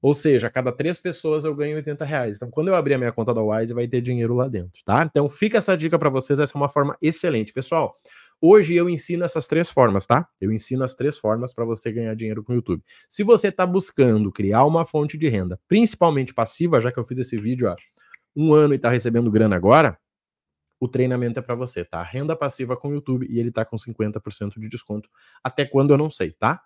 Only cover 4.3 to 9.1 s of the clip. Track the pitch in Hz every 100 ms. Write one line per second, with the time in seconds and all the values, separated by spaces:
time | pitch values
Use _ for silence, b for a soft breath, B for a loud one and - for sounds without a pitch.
4.3 | 123 131 113 90 _ - 110 160 - 143
5.3 | - 208 220 202 185 160 160 151 131 127
6.3 | 143 147 143 143 - 143 - 151 165 180
7.3 | 127 107 - 135 165 131 - b b b
8.3 | b 160 214 165 170 175 165 -